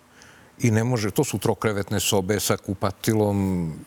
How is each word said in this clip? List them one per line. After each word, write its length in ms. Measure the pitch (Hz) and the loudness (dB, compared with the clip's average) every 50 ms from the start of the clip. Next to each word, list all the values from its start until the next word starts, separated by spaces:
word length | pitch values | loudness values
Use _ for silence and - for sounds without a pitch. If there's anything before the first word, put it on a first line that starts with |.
| _ _ - - - - - - - - _ - | _ _ -20 -20 -20 -20 -20 -20 -20 -20 _ -2
I 120 | - 120 | 0 2
ne 120 | 107 110 113 | 2 2 2
može, 280 | 123 127 117 104 104 | 2 0 0 -2 0
to 120 | 92 - 147 | 0 0 0
su 140 | - - 104 | 0 -2 -2
trokrevetne 640 | - - 107 - - 113 104 98 98 - 107 101 | 0 0 0 0 0 -2 0 -2 -2 -2 -2 -2
sobe 400 | - - - 101 92 92 104 101 | 0 0 0 0 2 2 0 0
sa 180 | - - 110 95 | 0 0 -2 -2
kupatilom, 1120 | - - 101 - - 98 92 - - - 110 107 107 104 101 101 98 95 92 90 85 80 78 - - | -2 -6 -4 -2 -2 -4 -4 -2 -2 0 2 2 2 2 2 0 0 0 0 -2 -2 -4 -6 -8 -12